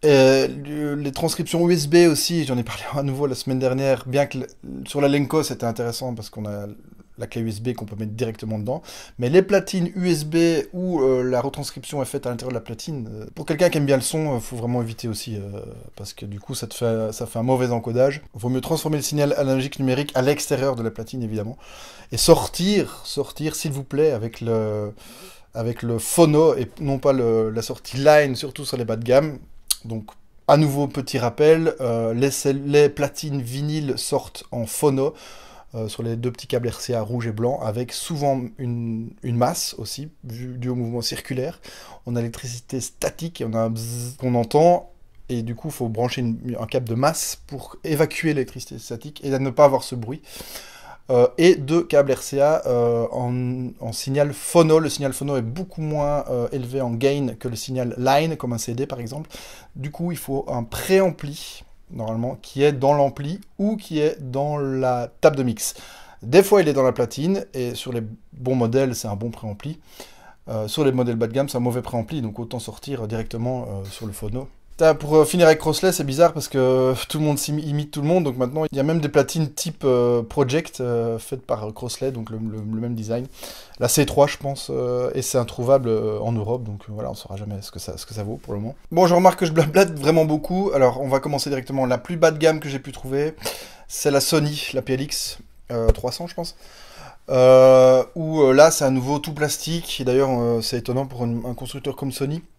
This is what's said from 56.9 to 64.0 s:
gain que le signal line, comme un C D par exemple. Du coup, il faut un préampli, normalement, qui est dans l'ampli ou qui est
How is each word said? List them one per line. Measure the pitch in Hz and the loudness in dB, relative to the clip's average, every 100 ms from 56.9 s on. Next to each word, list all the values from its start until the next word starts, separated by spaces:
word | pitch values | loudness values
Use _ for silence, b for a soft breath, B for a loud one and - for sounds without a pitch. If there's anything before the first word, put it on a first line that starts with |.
gain | 117 135 143 135 113 | 0 2 2 -2 -4
que | 131 | -8
le | 113 | -8
signal | - 127 120 107 | -6 -4 -4 -2
line, | 127 139 160 156 | 2 2 2 -2
comme | 147 | -6
un | 117 | -6
C | - 120 | -6 -6
D | 139 | -6
par | 131 | -6
exemple. | 117 135 156 B B B B - | -10 -10 -12 B B B B -12
Du | 139 | -12
coup, | 147 170 | -6 -6
il | 165 | -6
faut | - 135 - | -6 -6 -4
un | 123 | -6
préampli, | 117 - - 190 190 151 147 151 - - - - - | -6 -8 2 4 2 -2 -10 -12 -14 -18 -20 -20 -18
normalement, | - 110 113 120 139 | -10 -6 -4 -4 -8
qui | - 135 | -12 0
est | 143 | 2
dans | 143 135 | 2 2
l'ampli | 147 139 - 143 190 - - | 4 2 0 -8 -8 -12 -4
ou | 202 214 | -2 -2
qui | - | -4
est | 156 | 0